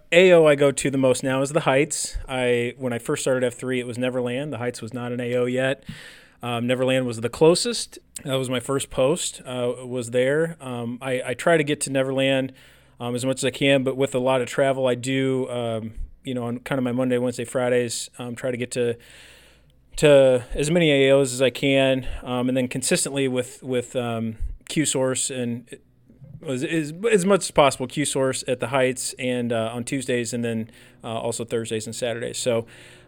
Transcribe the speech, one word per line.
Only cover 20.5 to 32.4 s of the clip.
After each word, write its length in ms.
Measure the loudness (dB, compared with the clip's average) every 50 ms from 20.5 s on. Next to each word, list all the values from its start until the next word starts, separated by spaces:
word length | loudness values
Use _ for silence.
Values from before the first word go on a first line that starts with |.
| -4
as 160 | -2 0 2
many 200 | 4 4 4 6
A 200 | 6 6 6 6
Os 220 | 6 6 4 2 2
as 80 | 2
I 80 | 2 2
can, 580 | 2 0 0 2 4 4 4 4 2 0 -2 -4 -6 -6 -6
um, 240 | -4 -2 -2 0
and 100 | 0 0
then 100 | 0 0
consistently 600 | -2 -2 -4 -2 0 0 0 0 -2 -2 -2 0
with, 340 | 0 0 -2 -4 -4 -8 -12
with, 340 | -6 -4 -2 -2 -2 -2 -4
um, 420 | -4 -2 -2 -2 -4 -4 -4 -4 -4 -6 -6 -6 -10 -10 -6
Q 160 | -2 -2 0
Source 440 | 0 0 0 0 0 0 -2 -4 -4
and 380 | -4 -4 -4 -4 -4 -6 -10 -14 -20 -20 _ _ _ _ _ _ -20 -20 -20 -20 -18 -12 -8
as, 160 | -6 -6 -4 -4
as, 300 | -2 -2 -2 -2 -4 -6 -4 0 2
as 140 | 2 4 4
much 160 | 4 2 2
as 100 | 2 0
possible, 360 | 4 6 6 6 4 0 -6
Q 160 | -6 -2 -2 -2
Source 400 | 0 0 0 0 0 0 -2 -2
at 120 | -4 -4 -2
the 80 | -2
Heights 460 | 0 2 2 2 2 0 -2 -6 -8 -8 -6
and, 340 | -4 -4 -2 -2 -2 -2 -2
uh, 180 | -2 -2 -4 -4
on 100 | -6 -6
Tuesdays, 500 | -6 -6 -6 -2 -2 -2 -2 -2 -4 -4
and 100 | -4 -4
then, 260 | -2 -4 -4 -6 -8 -12 -20 -20 -20 -20 -16 -10
uh, 40 |
also 380 | -8 -6 -4 -4 -4 -4 -6 -6
Thursdays 400 | -4 -4 -4 -4 -4 -6 -6 -6
and 100 | -8 -8
Saturdays. 420 | -6 -4 -4 -4 -4 -6 -8 -6
So, 280 | -4